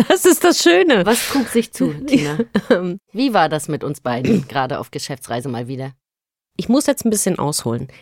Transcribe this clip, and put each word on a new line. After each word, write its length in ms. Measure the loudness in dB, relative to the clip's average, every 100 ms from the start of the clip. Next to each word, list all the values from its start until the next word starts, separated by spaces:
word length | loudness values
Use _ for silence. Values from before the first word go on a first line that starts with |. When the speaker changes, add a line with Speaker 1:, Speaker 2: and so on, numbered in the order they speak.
| 2
Speaker 1:
Das 160 | 4 4
ist 180 | 4
das 180 | 4 4
Schöne. 420 | 4 6 6 4 4
Speaker 2:
Was 200 | 0 0
trug 200 | -2 0
sich 240 | 0 -2
zu, 200 | -2 -4 -4 0
Tina? 320 | 0 2 -4 -2
Speaker 1:
<laughs> 160 | -4 0
Ähm. 280 | 0 0 -8 _
Speaker 2:
Wie 220 | -4 0
war 140 | 2 2
das 180 | 0 -4
mit 140 | -6
uns 180 | -6 -6
beiden, 460 | -4 -2 0 0 0
<clears throat> 20 |
gerade 300 | -4 -4 -6
auf 120 | -8
Geschäftsreise 560 | -10 -10 -12 -6 -6 -4
mal 180 | -8 -8
wieder? 260 | -10 -12 -14 _ _ _ _ _ -8
Speaker 1:
Ich 120 | 0
muss 180 | 2 2
jetzt 180 | 0
ein 60 | -2
bisschen 280 | 0 -2 -2
ausholen. 500 | -2 -4 -4 -6 -8 -16